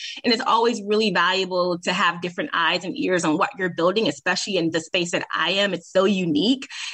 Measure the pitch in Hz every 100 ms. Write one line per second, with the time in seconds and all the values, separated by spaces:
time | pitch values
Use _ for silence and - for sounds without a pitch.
0 | - - 240 233 - 226 233 220 202 214
1 | 220 180 175 190 185 180 180 175 190 180
2 | 180 170 175 175 156 165 165 175 180 -
3 | 180 180 165 156 - 180 185 156 170 202
4 | 202 156 180 185 - 185 165 165 - 185
5 | 175 170 - - 165 196 202 175 - 185
6 | 190 190 175 - 202 262 - - -